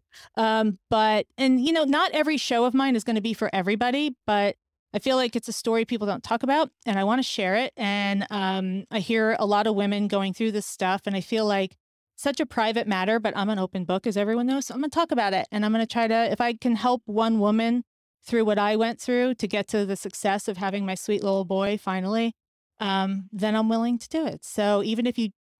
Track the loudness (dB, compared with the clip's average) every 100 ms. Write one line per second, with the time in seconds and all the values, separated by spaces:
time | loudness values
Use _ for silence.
0 | _ -20 -10 -2 2 2 0 -2 0 2
1 | 4 2 -2 0 2 4 2 2 2 2
2 | 2 2 0 0 0 2 2 2 2 0
3 | 0 -2 -2 -2 -2 0 0 0 0 0
4 | -2 -4 -2 2 2 -2 _ _ _ -4
5 | 0 2 2 -2 -6 -6 0 0 0 -2
6 | -2 -4 -2 -2 2 2 0 _ -4 0
7 | 2 0 0 -2 0 0 0 -4 -2 0
8 | 0 -2 -2 -2 -2 -2 -2 -4 -4 -6
9 | 0 2 2 2 2 2 2 2 0 0
10 | 0 0 -2 -2 -2 -2 -6 -4 -2 0
11 | -2 -4 -2 0 0 0 -2 _ _ _
12 | _ -6 -4 -2 -2 0 0 0 0 0
13 | 2 0 0 -2 -2 -2 -2 -4 -2 -2
14 | 0 0 0 0 0 -2 -4 -4 -2 0
15 | 0 2 2 0 -2 -2 0 0 0 0
16 | 2 2 2 0 -2 0 0 2 2 0
17 | -2 0 2 4 4 2 2 0 -4 _
18 | _ _ -2 0 2 2 2 2 0 -2
19 | -2 0 0 0 -4 -4 -2 -2 -2 -4
20 | -8 -4 -2 -2 -4 -4 -4 -2 -4 -4
21 | -2 -2 0 0 0 0 0 -2 -2 -4
22 | -2 -2 -2 -6 _ _ _ -8 -2 0
23 | 0 -4 -6 -4 0 0 2 2 0 -2
24 | -4 -4 -4 -6 -8 -2 2 2 2 0
25 | -2 0 -4 -4 _